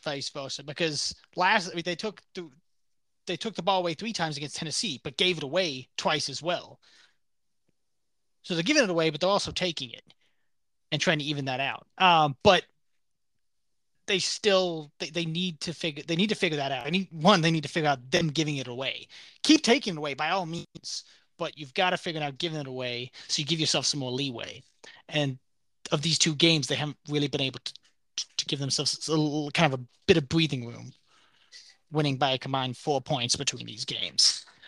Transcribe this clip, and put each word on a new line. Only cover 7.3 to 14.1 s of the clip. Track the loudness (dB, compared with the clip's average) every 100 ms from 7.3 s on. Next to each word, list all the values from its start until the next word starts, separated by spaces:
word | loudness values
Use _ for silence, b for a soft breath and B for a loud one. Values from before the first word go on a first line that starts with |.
| _ _ _ _ _ _ _ _ _ _ _
So | -4
they're | -2
giving | 2 4
it | 4
away, | 2 0
but | 2
they're | 2
also | 2 0
taking | -2 -4 -4 -10
it | -14 -20 _ _ _ _ _ _ _ _
and | 0
trying | 2 0
to | 0
even | -4 -4
that | -4
out. | -4 -6 -12 2
Um, | 6 8 6 6
but | 6 6 4 _ _ _ _ _ _ _ _ _ _ _ _ _
they | -2